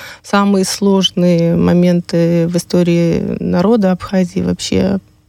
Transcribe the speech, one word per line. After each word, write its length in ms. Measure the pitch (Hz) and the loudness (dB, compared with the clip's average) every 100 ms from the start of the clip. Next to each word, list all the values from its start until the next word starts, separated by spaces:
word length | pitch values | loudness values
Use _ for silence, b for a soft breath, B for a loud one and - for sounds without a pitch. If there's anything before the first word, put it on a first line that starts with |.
| B B | B B
в 40 | - | -4
самые 380 | 202 202 196 185 | 0 2 0 0
сложные 880 | - 202 196 185 - 180 170 170 170 | -2 0 2 0 0 2 2 2 0
моменты 920 | 175 175 180 175 - 170 170 170 170 | 2 2 2 0 -2 0 0 0 0
в 100 | 175 | -2
истории 680 | - 180 175 170 165 - - - | -2 0 2 2 0 -2 -4 -6
народа 520 | 180 180 196 240 185 | -2 0 2 2 2
Абхазии, 500 | 180 - 190 180 185 | -2 -2 -2 -2 -2
вообще 560 | 180 180 - 185 190 196 - _ | -4 -4 -4 -2 0 -4 -8 _